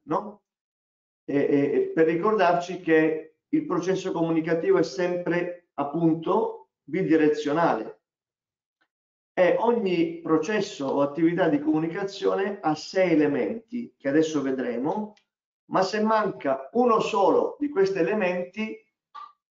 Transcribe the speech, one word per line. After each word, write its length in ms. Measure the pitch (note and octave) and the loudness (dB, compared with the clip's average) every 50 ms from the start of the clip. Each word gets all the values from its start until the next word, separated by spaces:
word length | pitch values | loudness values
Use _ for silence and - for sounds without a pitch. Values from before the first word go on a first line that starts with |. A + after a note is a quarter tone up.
| _ | _
no? 400 | C3+ E3 F#3+ G#3 G#3 G#3 - _ _ _ _ _ _ _ _ _ _ _ _ _ _ _ _ _ | -4 -4 -4 -4 -6 -14 -18 _ _ _ _ _ _ _ _ _ _ _ _ _ _ _ _ _
E, 100 | - C#3 | -4 -2
e, 380 | C#3+ - - C#3+ C#3+ C#3 - - | 0 0 2 2 2 2 2 0
e 180 | - - - - | 0 -2 0 2
per 140 | E3 D#3+ D#3+ | 2 2 2
ricordarci 760 | E3+ E3 F#3 G#3+ G#3+ G#3 F3+ E3+ F3 F3 - - F3+ F3+ | 2 0 0 0 2 2 2 2 2 0 -2 -4 -10 -8
che 540 | - D#3 D#3+ D#3 D#3+ D#3 - - - - _ _ _ _ | 0 2 4 4 4 2 0 -2 -8 -14 _ _ _ _
il 180 | - D#3 C#3+ - | -4 -2 -2 -2
processo 440 | F3+ E3 F3 F#3 F#3 - - F#3 | -2 -2 0 0 -2 -2 -2 -4
comunicativo 680 | - E3+ E3 E3 E3 D#3+ D#3 E3+ E3 E3 G3+ G3 F#3+ F3 | -4 -2 -2 0 0 0 0 0 -2 0 2 2 4 4
è 40 | D#3 | 2
sempre 840 | - - F#3 F3 F3+ F3+ F3 - E3 E3+ F3 E3+ - - - _ _ _ | 0 0 -2 -2 -2 -2 -2 -2 -2 -2 -2 -2 -4 -8 -12 _ _ _
appunto 920 | - C#3+ C#3+ - E3+ E3+ D#3+ D#3 D#3+ - F3 G3 A3 A3+ - - - - _ _ _ _ | -6 -6 -4 -2 0 2 2 2 0 0 0 0 0 0 -2 -6 -10 -16 _ _ _ _
bidirezionale 1160 | - C#3 F#3 F#3 D3 D#3+ D#3 D3+ D3 D3 D3 D3 C#3+ D3 E3 E3+ C#3+ A#2 A2 A2 A2 - - _ _ _ _ _ _ _ _ _ _ _ _ _ _ _ _ _ _ _ _ _ _ _ _ _ _ _ | -6 -4 -2 0 2 4 4 4 4 2 0 -2 -2 0 0 2 0 0 -2 -6 -10 -14 -18 _ _ _ _ _ _ _ _ _ _ _ _ _ _ _ _ _ _ _ _ _ _ _ _ _ _ _
e 220 | - - - - - | 2 4 4 4 2
ogni 600 | A3 A#3 A#3+ G#3+ G3 F#3+ F3 E3 E3 - - - | 2 2 2 2 0 0 2 2 0 0 -2 -8
processo 680 | - D#3 D#3+ D#3 - - G#3+ G#3 G3 - - - C#3 | -2 0 0 0 0 0 -2 -2 -2 -4 -6 -8 -6
o 160 | C3+ C#3+ C#3 | -2 0 0
attività 460 | C#3+ - - F3 D#3+ E3+ F3 F#3 F3+ D#3+ | 0 0 0 2 2 2 2 2 2 2
di 120 | D3 C#3 | 2 0
comunicazione 1000 | D3+ D#3 D#3 D#3 E3 E3 E3+ G3 G3 G3 - - G3 F#3+ F#3+ G3 G3 G#3 G3+ - | 0 0 0 0 0 -2 -4 -4 -6 -6 -8 -2 -2 0 0 0 -2 -2 -4 -4
ha 160 | - D#3 D3+ | -4 -4 -4
sei 380 | - - - - F#3+ F#3 F3 D#3+ | -4 -6 -4 0 2 2 4 4
elementi 840 | D3+ D3+ C#3+ C#3 B2+ A2+ G2+ A2+ - - _ B2 A#2+ A#2 - - _ | 4 4 2 2 0 -2 -4 -4 -8 -10 _ -10 -10 -10 -10 -14 _
che 120 | - C#3 | -6 0
adesso 320 | C#3 D#3+ D#3 D#3 D#3 C#3+ | 2 2 2 2 0 -2
vedremo, 720 | C3 C3+ C3 B2+ B2 B2 A2+ A#2+ C3 D#3+ G3 G#3+ G#3+ G#3 - _ _ _ _ _ _ _ _ _ _ _ | -2 -2 -4 -4 -4 -4 -4 -4 -4 -4 -4 -4 -6 -8 -12 _ _ _ _ _ _ _ _ _ _ _
ma 100 | D3 F3+ | -2 0
se 200 | F#3+ F#3+ G#3+ G#3+ | 0 0 0 -2
manca 680 | G#3 A3 A3 A3 G#3+ F#3+ - - - C#3 C3 - - - - | 0 2 2 2 0 0 -4 -4 -2 -2 -2 -2 -4 -4 0
uno 260 | A#3 B3 A#3+ A3 - | 2 4 4 4 2
solo 560 | - - G#3+ G3+ F#3+ F3 C#3+ - - - - - | 2 0 0 2 4 4 4 4 2 0 -2 -4
di 120 | D4 C#3+ | -6 -2
questi 300 | - F#3+ F#3+ - - E3+ | 0 2 2 2 2 0
elementi 800 | E3 F#3+ A3 G#3+ F#3+ F3+ F3+ F3+ F#3 - - G#3+ A3 A3 A3 - - _ _ _ _ _ _ - - - _ _ _ _ | 0 0 0 0 0 0 -2 -2 -6 -8 -8 -8 -8 -8 -8 -12 -18 _ _ _ _ _ _ -20 -20 -20 _ _ _ _